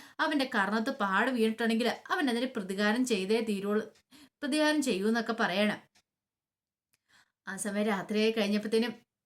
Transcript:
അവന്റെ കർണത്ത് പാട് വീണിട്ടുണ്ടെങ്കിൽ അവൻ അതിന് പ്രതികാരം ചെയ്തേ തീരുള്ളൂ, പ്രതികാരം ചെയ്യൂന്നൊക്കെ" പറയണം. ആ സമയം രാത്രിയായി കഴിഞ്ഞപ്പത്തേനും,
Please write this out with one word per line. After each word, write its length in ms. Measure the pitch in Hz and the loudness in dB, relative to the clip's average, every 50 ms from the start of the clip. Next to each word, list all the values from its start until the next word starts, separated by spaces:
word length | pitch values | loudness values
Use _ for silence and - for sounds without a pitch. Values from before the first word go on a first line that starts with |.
| - - - - | -10 -10 -4 -2
അവന്റെ 300 | 311 311 311 277 269 262 - | 0 0 2 0 0 0 0
കർണത്ത് 340 | 208 190 196 214 226 220 269 | 0 0 0 0 -2 -2 -2
പാട് 420 | 262 - 208 196 190 196 233 262 | -2 -2 -2 0 2 2 2 2
വീണിട്ടുണ്ടെങ്കിൽ 580 | 254 226 220 220 220 - 233 226 226 220 254 220 - - - - | 2 2 2 2 0 0 0 0 2 2 0 0 -2 -4 -4 -4
അവൻ 200 | 370 370 311 254 | -2 0 0 0
അതിന് 160 | 233 240 262 | 0 0 -2
പ്രതികാരം 600 | 254 - 220 190 185 190 196 208 208 220 247 254 | -2 -4 -4 -6 -6 -2 0 0 2 2 2 0
ചെയ്തേ 340 | 254 226 185 190 190 220 240 | 0 0 0 0 0 0 0
തീരുള്ളൂ, 520 | 226 220 202 190 196 202 208 214 208 - - _ _ _ - - - - _ _ | 0 -2 -2 -2 -2 0 0 -2 -2 -4 -10 _ _ _ -20 -20 -20 -20 _ _
പ്രതികാരം 400 | 294 269 277 302 302 302 302 302 | -4 -2 2 2 4 4 4 2
ചെയ്യൂന്നൊക്കെ" 540 | 262 269 190 185 196 220 226 233 220 233 226 233 | 2 2 0 2 2 2 2 0 0 -2 -2 -2
പറയണം. 420 | 214 175 175 202 208 208 - - - _ _ _ _ _ _ _ _ _ _ _ _ _ _ _ _ _ _ _ _ _ _ _ _ _ _ _ _ _ _ _ _ 185 | 0 0 2 2 2 0 0 -4 -8 _ _ _ _ _ _ _ _ _ _ _ _ _ _ _ _ _ _ _ _ _ _ _ _ _ _ _ _ _ _ _ _ -12
ആ 100 | 190 190 | -10 -8
സമയം 280 | - 208 196 208 208 | -6 -4 -2 -2 0
രാത്രിയായി 460 | 220 202 190 - - 208 214 214 220 | 0 -2 -2 -2 -2 0 0 2 2
കഴിഞ്ഞപ്പത്തേനും, 600 | 220 226 202 202 208 208 208 214 226 226 240 240 - - _ _ _ _ _ | 2 0 0 0 0 0 0 0 0 0 0 0 -4 -8 _ _ _ _ _